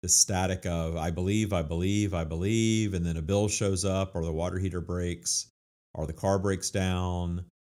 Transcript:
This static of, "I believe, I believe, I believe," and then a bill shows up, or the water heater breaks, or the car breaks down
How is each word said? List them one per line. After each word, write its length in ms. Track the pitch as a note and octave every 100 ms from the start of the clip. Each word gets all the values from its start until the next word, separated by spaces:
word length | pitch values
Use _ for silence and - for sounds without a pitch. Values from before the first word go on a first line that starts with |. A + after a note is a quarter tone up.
This 120 | F2+
static 500 | - - F#2 F#2 F#2
of, 320 | F#2 E2+ E2 E2
"I 140 | D#2+
believe, 420 | E2 F#2 G#2+ G#2+
I 100 | F#2+
believe, 520 | D#2 E2+ F#2 G2+ G2+
I 100 | F2+
believe," 720 | D#2+ E2 F#2+ A2+ A2+ A2 G#2+
and 100 | F#2
then 140 | E2+ D#2+
a 40 |
bill 260 | D#2 G2+ G#2
shows 360 | - G#2 F#2+
up, 300 | G2 F#2+ F#2+
or 100 | F2
the 80 | E2
water 260 | D#2+ F2 F#2
heater 220 | F#2 F2
breaks, 680 | E2 F2+ F2 E2+ - - - _ _ _ _
or 120 | - D#2
the 60 |
car 260 | D#2+ G2 G2
breaks 320 | G2 F#2+ -
down 760 | G2+ F#2 F2+ F2+ F2+ F2 F2 F2 _